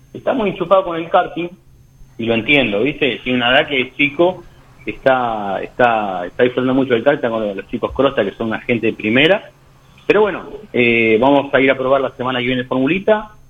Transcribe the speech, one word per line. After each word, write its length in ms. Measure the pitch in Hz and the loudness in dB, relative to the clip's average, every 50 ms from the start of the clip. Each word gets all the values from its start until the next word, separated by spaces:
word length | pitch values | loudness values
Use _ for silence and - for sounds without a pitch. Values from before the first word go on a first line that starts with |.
| - _ | -20 _
está 200 | - 127 - 208 | -18 -6 -4 -2
muy 180 | 254 247 208 190 | -2 0 -2 -2
enchufado 340 | - - 170 175 196 190 185 | -2 -4 0 2 2 2 2
con 120 | 175 165 | 0 -6
el 140 | 165 170 170 | -6 -4 2
karting, 380 | 190 180 165 - - 170 175 175 - _ _ - - - - _ _ - - - - - | 2 2 2 0 -4 -6 -8 -8 -10 _ _ -20 -20 -20 -20 _ _ -20 -20 -20 -10 -6
y 60 | 113 | -2
lo 100 | 113 113 | -2 -2
entiendo, 480 | 110 - 151 147 139 123 107 101 104 | -2 2 2 2 2 2 2 0 0
¿viste? 380 | 123 147 147 - 151 123 104 - - | 0 -2 0 -2 -2 -2 -2 -4 -4
Tiene 140 | 127 127 123 | -2 -2 0
una 120 | 117 123 | 2 2
edad 160 | 131 147 160 | 2 2 2
que 140 | 156 143 127 | 2 -2 -4
es 160 | 123 127 - | -4 -4 -2
chico, 480 | - 143 143 139 - 175 185 185 - - - - - - - - - - | -2 -2 0 2 2 0 0 0 -4 -16 -20 -20 -20 -20 -20 -20 -12 -10
está, 760 | 107 - - - 135 131 127 123 117 110 107 101 98 95 92 | -10 -10 -2 2 2 2 2 0 -2 -4 -4 -4 -4 -4 -4
está, 680 | 90 - - - 123 117 113 107 107 98 92 90 90 | -6 -8 0 2 2 2 2 0 -2 -2 -4 -6 -6
está 180 | 90 - - 123 | -8 0 0 0
disfrutando 300 | 123 - 127 127 131 127 | 0 2 -2 -2 0 2
mucho 200 | 135 127 127 120 | 0 2 2 0
del 80 | 110 | 2
karting, 140 | - 143 156 | 2 0 0
está 140 | - 131 117 | 0 -2 -4
con 260 | 113 113 107 101 95 | -2 -2 -4 -4 -6
los 120 | 98 - - | -8 -8 -8
chicos 220 | 120 110 113 - | -6 -6 -6 -4
Crosta, 320 | - - 131 139 - - 101 | 0 0 0 2 2 0 -2
que 60 | 98 | -2
son 140 | - - 117 | -4 -6 -6
una 140 | 113 107 - | -4 -4 -6
gente 260 | - - 120 107 113 | -4 -4 -2 0 0
de 60 | 110 | -2
primera. 580 | - - 98 107 113 131 151 165 196 220 - - _ _ _ _ _ _ _ - - - - | -2 -2 -4 0 2 4 4 4 2 0 -2 -12 _ _ _ _ _ _ _ -20 -20 -10 2
Pero 140 | - - 208 | 4 4 4
bueno, 240 | 214 196 160 110 - - - - - - | 4 2 -2 -6 -10 -14 -16 -16 -16 -6
eh, 460 | - 120 120 120 117 117 113 113 110 110 | -2 0 2 2 2 2 2 2 2 4
vamos 320 | 123 139 143 139 139 139 | 4 4 2 2 0 0
a 80 | 143 131 | 0 2
ir 80 | 135 135 | 2 2
a 80 | 131 | 2
probar 240 | 135 127 131 139 135 | 0 0 0 0 0
la 120 | 131 117 | 0 -4
semana 260 | - - 123 127 127 123 | -6 -6 -6 -4 -4 -4
que 80 | 120 | -2
viene 160 | 127 131 123 | -2 -2 -4
Formulita. 680 | 123 - 127 131 131 147 180 190 196 220 214 214 220 - - - - | -4 -4 -2 -2 0 0 -2 -2 0 0 0 0 -2 -10 -18 -20 -20